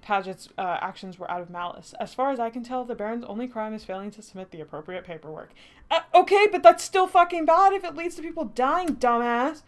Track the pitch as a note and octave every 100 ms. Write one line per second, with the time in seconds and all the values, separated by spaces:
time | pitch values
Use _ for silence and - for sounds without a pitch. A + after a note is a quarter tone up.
0 | - G3+ F#3+ F#3 - - F#3 E3+ F#3 F#3
1 | F#3+ F3+ F3+ F3+ F3 F3 F3 - - -
2 | G#3 - C4 C4+ A3+ A#3+ A#3+ B3+ B3 A3+
3 | G#3 A#3+ A#3+ G3+ B3+ A#3+ G#3+ A3 - F#3+
4 | G3+ G#3 G#3 F#3+ F#3 E3+ D3+ D3+ D#3 F3+
5 | F3 D#3+ D3+ D#3 - _ - _ - E4
6 | - F4 F4+ G4+ G#4 F4+ E4+ E4+ - G4
7 | F#4 F#4 F4 F4 D#4+ E4 G4 F#4+ F#4 D4
8 | E4+ E4+ D#4+ E4 C4 - B3+ E4 F4+ A#3+
9 | A#3+ A#3 A#3+ A#3+ C4 D4+